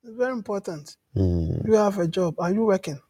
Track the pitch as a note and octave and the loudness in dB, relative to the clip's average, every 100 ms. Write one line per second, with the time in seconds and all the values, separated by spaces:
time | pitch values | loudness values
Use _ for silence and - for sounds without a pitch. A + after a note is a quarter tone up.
0 | A#3+ A3 B3 B3+ G3+ G3+ G3 D#3+ D3 - | -16 -4 -2 -2 -4 -6 -6 -10 -12 -20
1 | _ G#2+ F#2 F2 E2 E2+ G#3+ G#3+ G#3 G3+ | _ 0 2 2 0 -2 4 4 4 2
2 | E3+ F3+ F3 D3+ F3 G3+ A3+ F#3+ - C#3 | -2 0 -2 0 0 2 2 2 0 -12